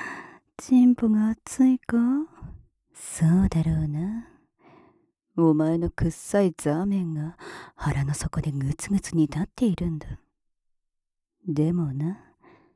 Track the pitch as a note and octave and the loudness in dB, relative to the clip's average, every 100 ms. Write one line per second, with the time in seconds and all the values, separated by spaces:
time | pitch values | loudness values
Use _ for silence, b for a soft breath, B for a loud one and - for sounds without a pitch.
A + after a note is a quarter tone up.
0 | B B B B _ - - B3+ B3 A#3+ | B B B B _ -18 2 6 6 4
1 | A3+ G#3+ A3 A3 - - C4 B3+ - A#3 | 2 2 2 -2 -8 2 4 4 0 0
2 | A#3+ C#4 D#4+ B B B B _ _ - | 2 0 -2 B B B B _ _ -20
3 | - - D#3+ F3+ F#3+ E3 D#3+ D#3+ D#3 D3+ | -14 0 4 4 4 2 0 0 -2 -4
4 | F#3 A3+ - _ _ _ b b b b | -6 -6 -10 _ _ _ b b b b
5 | b _ _ - E3 D3+ D#3 E3+ E3+ - | b _ _ 2 4 6 2 0 -2 -2
6 | E3 - - G3+ F#3 - D3+ D#3 G3 G3 | -4 -4 -2 2 2 0 -2 0 0 0
7 | E3+ D#3 D#3 - B B B _ D3 C#3 | -2 -4 -8 -10 B B B _ -4 -2
8 | C#3 D3 - D#3 D3+ C#3 C3+ - - G3 | -2 -4 -4 -4 -4 -2 -4 -4 -2 -2
9 | - E3 D3+ D3+ - - A#3 E3+ F3 D#3 | 0 0 0 0 -6 0 0 0 -2 -6
10 | - - _ _ _ _ _ _ _ _ | -8 -14 _ _ _ _ _ _ _ _
11 | _ _ _ _ G3 D3 D#3 F3 D3+ C3+ | _ _ _ _ -6 0 0 0 -2 -4
12 | D#3+ G3+ - _ b b b | -6 -6 -16 _ b b b